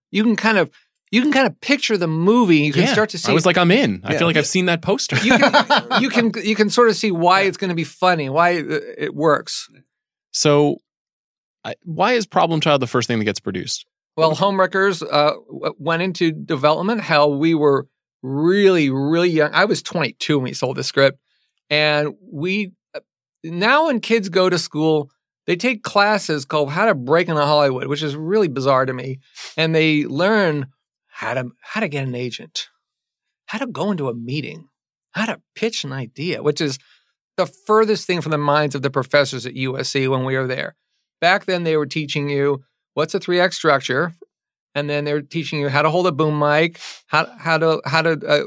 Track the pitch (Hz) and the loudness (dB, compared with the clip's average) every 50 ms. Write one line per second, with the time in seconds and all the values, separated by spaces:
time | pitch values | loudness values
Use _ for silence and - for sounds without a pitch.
0 | _ - - 196 220 240 214 - - 220 220 196 165 - _ _ _ _ _ _ | _ -6 -2 0 0 0 0 0 0 2 2 2 0 0 _ _ _ _ _ _
1 | _ - - 226 247 302 285 269 269 208 - - - - 277 - - - 220 190 | _ -2 0 2 2 4 4 4 2 2 0 -4 -2 -2 -2 0 0 -2 -2 0
2 | 175 165 160 160 170 190 226 247 233 185 170 151 147 151 135 135 190 254 254 208 | 0 0 0 0 2 4 4 4 4 4 4 4 4 2 2 2 2 2 2 0
3 | 220 214 - 165 - - - 160 165 185 170 180 180 170 185 262 285 120 98 90 | 0 -2 -4 -6 -2 0 2 2 4 4 4 4 4 4 4 4 4 0 -2 -4
4 | 95 107 104 - 170 170 156 156 143 - - 185 185 180 170 165 - 190 202 277 | -4 -4 -2 0 0 2 2 0 0 0 0 0 0 0 0 -2 0 -2 -2 -2
5 | - - 147 127 - 233 254 226 285 254 247 302 233 - 294 233 - - 254 214 | -2 -4 -4 0 2 2 4 4 4 4 4 4 2 4 2 0 0 0 0 0
6 | 240 262 - 240 233 226 - 226 175 208 220 208 214 202 - 240 240 226 202 - | 0 0 0 0 0 0 -2 -2 -2 -2 0 2 0 0 4 4 4 4 2 0
7 | - 214 180 165 170 175 185 196 202 196 - - 196 185 175 165 160 - - - | -2 -2 0 2 2 4 4 4 2 0 -2 -4 -4 -4 -4 -4 -4 -6 -6 0
8 | 185 185 180 160 147 131 135 156 170 175 175 170 147 - 156 151 - - - - | 0 2 2 2 -2 -2 0 2 2 2 2 0 -4 -4 -6 -6 -6 -8 -10 -8
9 | 147 - - - 147 160 147 - - - - - - - _ - _ _ _ _ | -8 -8 -4 0 2 2 2 2 0 -6 -10 -10 -10 -14 _ -20 _ _ _ _
10 | _ _ _ _ _ _ - - - 151 147 147 147 143 - - _ _ _ _ | _ _ _ _ _ _ -4 0 2 4 4 4 4 2 0 -4 _ _ _ _
11 | _ _ _ _ _ _ _ _ _ _ _ _ - - - - - 175 160 156 | _ _ _ _ _ _ _ _ _ _ _ _ -14 -14 -14 -12 -12 -10 -4 -2
12 | 185 220 247 233 202 - - 185 170 165 165 156 147 165 147 139 127 117 - 123 | 0 2 2 0 -2 0 0 0 0 2 0 0 2 2 2 2 0 0 -2 -2
13 | 117 - 120 110 107 104 98 - - 107 95 92 87 - - - - _ _ _ | -2 0 -2 -2 0 -2 -4 -4 -6 -8 -8 -8 -8 -8 -10 -10 -12 _ _ _
14 | _ _ - 156 160 160 156 165 185 202 196 190 185 180 185 190 190 202 185 165 | _ _ -2 0 0 2 2 2 0 0 2 2 0 0 2 0 0 0 0 -2
15 | 165 - - 147 147 151 - - - - - - 143 143 143 - 143 160 165 165 | -4 -2 0 2 2 2 0 -4 -10 -16 -12 -8 -6 -6 -6 -6 -4 -2 -2 -2
16 | 180 190 165 - 180 165 156 156 143 - 165 135 135 151 156 165 180 196 240 220 | -2 -4 -2 0 -2 -2 -2 -4 -6 -6 -4 0 2 0 2 2 0 -2 -2 -4
17 | - - 165 147 147 147 143 139 156 165 165 151 151 147 139 131 135 _ _ _ | -2 0 2 4 4 4 2 2 2 2 2 4 4 4 2 2 0 _ _ _
18 | _ _ _ _ - 131 135 143 156 170 190 202 202 190 185 175 151 139 131 135 | _ _ _ _ -10 -6 -4 0 2 2 4 6 6 4 6 4 4 2 2 0
19 | 139 147 160 170 175 180 165 156 147 147 - 156 190 208 196 135 - - - 175 | 0 0 2 2 2 2 4 2 2 2 2 2 2 2 2 -2 -4 -6 -4 -4
20 | 151 117 - - - - 151 143 127 123 135 - - 127 135 - 139 - - 139 | -4 -4 -6 -6 -2 0 0 0 0 -4 -6 -4 -4 -4 -4 -4 -6 -4 2 4
21 | 135 135 131 _ _ _ _ _ _ _ _ _ _ - 147 151 151 151 147 147 | 4 4 2 _ _ _ _ _ _ _ _ _ _ -2 0 0 2 2 2 0
22 | 147 147 - _ _ - - 143 151 185 190 208 208 185 185 _ _ _ - 151 | -2 -4 -6 _ _ -14 -10 -6 -4 -2 -2 -2 -4 -6 -8 _ _ _ -18 -18
23 | _ _ _ _ _ _ _ _ - 165 170 175 196 226 269 302 320 330 262 220 | _ _ _ _ _ _ _ _ -14 -10 -4 -2 0 2 2 2 2 2 0 -2
24 | - - 220 233 190 196 165 190 185 185 180 165 - - - 151 156 160 156 151 | 0 0 0 0 0 0 0 2 2 2 2 0 -2 -4 -2 0 0 2 2 0
25 | 139 139 _ _ _ _ _ _ - - 180 175 175 247 254 214 - - - 202 | -2 -4 _ _ _ _ _ _ -4 -4 -4 -2 0 -2 -2 -2 -6 -2 0 2
26 | 202 208 214 196 - - 156 147 127 - - 151 147 135 143 175 208 226 190 139 | 2 2 2 0 -2 -4 -4 -4 -4 -4 -2 -2 -2 -2 0 0 2 2 0 0
27 | 120 127 156 170 180 170 165 151 147 143 151 147 147 139 131 127 135 135 143 147 | 0 2 2 2 2 2 0 0 2 2 4 4 4 2 2 -2 -4 -4 -4 -4
28 | 156 147 139 151 156 165 196 220 202 156 123 135 131 139 135 127 131 131 127 127 | -4 -6 -6 -6 -4 -2 0 0 0 0 -2 -2 0 2 2 2 2 0 -4 -8
29 | 131 135 131 131 _ _ _ - - - - - 160 160 160 160 160 160 156 151 | -8 -10 -10 -12 _ _ _ -20 -18 -10 -4 -2 0 2 2 2 2 4 2 0
30 | 143 - 131 143 175 202 220 214 196 170 151 147 135 135 _ _ _ _ _ _ | 0 -2 -2 0 0 2 2 2 2 0 0 -2 -6 -8 _ _ _ _ _ _
31 | _ _ - - - 113 120 131 127 120 - _ - - - 214 220 175 139 143 | _ _ -14 -10 -8 -6 -4 -4 -6 -8 -12 _ -16 -8 -6 -4 -4 -4 -4 -4
32 | 135 131 123 123 123 123 117 - - 160 - - - - _ _ _ _ _ _ | -6 -6 -6 -6 -8 -8 -10 -12 -16 -12 -10 -10 -10 -12 _ _ _ _ _ _
33 | _ _ _ _ _ _ _ _ _ - - 220 269 247 - - 170 208 202 165 | _ _ _ _ _ _ _ _ _ -10 -8 -8 -8 -6 -6 -4 -2 -2 -2 -2
34 | 143 127 117 120 117 120 135 151 - - - 165 - _ _ _ _ _ _ _ | -4 -4 -6 -6 -8 -6 -6 -6 -6 -8 -12 -14 -20 _ _ _ _ _ _ _
35 | _ _ - 175 220 226 180 - _ _ - - 220 233 226 - - 143 131 135 | _ _ -6 -6 -4 -4 -6 -8 _ _ -10 -6 -6 -4 -4 -6 -10 -8 -8 -8
36 | 127 110 - - 147 185 143 - - 147 147 - 170 143 131 135 _ _ _ _ | -10 -10 -10 -8 -6 -6 -6 -2 -2 -2 0 0 -2 -4 -4 -6 _ _ _ _
37 | _ _ _ _ _ _ - - 180 - - _ _ - 214 220 220 214 214 - | _ _ _ _ _ _ -4 -4 -4 -4 -4 _ _ 2 4 4 4 4 2 -2
38 | - - 180 175 151 160 156 147 147 147 143 151 151 147 147 143 127 139 135 139 | -2 -4 -4 -4 -2 -2 -2 -2 0 2 2 2 2 0 -2 -2 -4 -2 -2 -2
39 | 127 - - 147 139 131 - 127 117 127 - 131 131 131 127 135 131 - - 139 | -2 2 4 2 4 2 -2 -8 -10 -10 -8 -6 -6 -4 -4 -4 -4 -2 -2 -2
40 | 135 131 135 131 131 131 131 135 131 127 127 135 143 - - _ _ _ _ _ | 0 0 0 0 -2 -2 -2 -2 -2 -2 -4 -6 -6 -8 -10 _ _ _ _ _
41 | _ _ _ - - 170 185 202 - - 185 175 170 165 160 156 147 135 - 160 | _ _ _ 0 2 2 2 2 0 -2 -4 -2 0 0 0 0 0 -2 -4 -6
42 | 151 139 - 156 143 143 143 139 139 143 143 135 135 _ _ _ _ _ - 143 | -6 -4 -4 -4 -4 -2 -2 0 0 0 -2 -4 -6 _ _ _ _ _ -4 -4
43 | 156 165 - 196 - - 175 175 180 185 - - - 160 143 135 135 - 123 135 | -4 -2 -4 -6 -2 0 0 2 2 0 -2 -2 2 2 2 2 2 -2 -2 -2
44 | 165 175 165 _ - _ _ _ _ _ _ _ _ _ - 143 147 147 147 147 | -2 -4 -6 _ -20 _ _ _ _ _ _ _ _ _ -8 -6 -4 -4 -4 -4
45 | 147 147 147 147 143 143 - 170 151 - - 151 143 139 131 147 147 156 156 180 | -2 -2 -4 -4 -6 -6 -6 -6 -6 -4 -4 -4 -4 0 0 2 2 2 2 2
46 | 180 185 160 135 160 156 151 147 147 147 147 151 165 170 170 - - - - - | 0 0 0 0 0 0 0 0 2 2 2 2 2 0 -2 -8 -20 -20 -20 -20
47 | _ - - 151 165 - - 220 - 165 160 160 165 160 160 - - 139 135 160 | _ -2 0 0 0 -2 -6 -8 -2 0 0 2 2 2 0 0 -2 -2 0 0
48 | 160 165 160 147 - - 147 147 143 | 2 2 0 -2 0 0 2 2 0